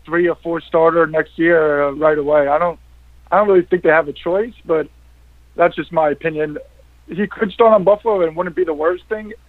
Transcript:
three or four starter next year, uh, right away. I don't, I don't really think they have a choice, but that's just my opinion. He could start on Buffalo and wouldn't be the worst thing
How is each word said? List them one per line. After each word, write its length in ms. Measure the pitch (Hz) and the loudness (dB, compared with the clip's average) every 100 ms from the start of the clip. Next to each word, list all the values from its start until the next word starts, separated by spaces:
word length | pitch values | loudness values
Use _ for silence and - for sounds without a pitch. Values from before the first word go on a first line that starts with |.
three 240 | - 170 175 | -4 -2 0
or 60 | 156 | -2
four 240 | 170 165 | -6 -8
starter 460 | - 165 165 170 160 | -2 2 4 4 0
next 320 | 156 156 - | -2 -4 -2
year, 460 | 165 165 156 143 | 2 2 2 0
uh, 80 | 143 | -2
right 260 | 143 156 151 | 0 0 0
away. 280 | 143 151 139 | 2 2 2
I 120 | 151 | 0
don't, 200 | 175 156 - - - - - | -2 -4 -16 -20 -20 -20 -2
I 60 | 185 | 0
don't 100 | 208 | 2
really 140 | 185 | 2
think 180 | 170 180 | 2 0
they 40 | 175 | 2
have 180 | 156 147 | 2 0
a 40 | |
choice, 420 | 135 170 190 233 - | -6 -4 -4 -4 -10
but 240 | - 160 147 _ _ _ _ _ _ - | -4 -4 -4 _ _ _ _ _ _ -2
that's 200 | 170 170 | -2 -2
just 160 | 147 | -4
my 180 | 160 156 | -2 0
opinion. 480 | 147 165 156 151 151 - - _ _ - | -2 -4 -4 -6 -8 -16 -20 _ _ -12
He 220 | 175 202 | -6 -6
could 240 | - 214 | -6 -6
start 200 | - 226 | 2 4
on 120 | 214 | 6
Buffalo 380 | 180 208 226 202 165 | 4 2 0 0 0
and 80 | |
wouldn't 220 | 160 180 165 | -2 -6 -4
be 80 | |
the 100 | 170 | -4
worst 300 | 147 160 185 - | -2 -2 -2 -6
thing 240 | 214 214 214 | -10 -10 -18